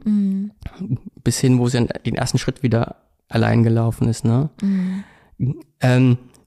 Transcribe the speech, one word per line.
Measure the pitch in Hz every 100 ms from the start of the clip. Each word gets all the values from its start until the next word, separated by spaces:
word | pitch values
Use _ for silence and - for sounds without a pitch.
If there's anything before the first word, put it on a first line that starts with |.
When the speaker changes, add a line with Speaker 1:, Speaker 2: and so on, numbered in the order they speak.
Speaker 1:
Mhm. | 214 208 196 196 208 - - - 196 - - -
Speaker 2:
bis | 120 -
hin, | 131 127
wo | 120
sie | 123
an | 117 - 113
den | 117
ersten | 127 131
Schritt | - -
wieder | 131 127 - - _ _ _
allein | 117 110 113
gelaufen | 113 113 113 - 117
ist, | 113
ne? | 117 120 151 -
Speaker 1:
Mhm. | 196 190 185 190 - _ _ - 131 - - -
Speaker 2:
Ähm, | 127 127 127 123 - _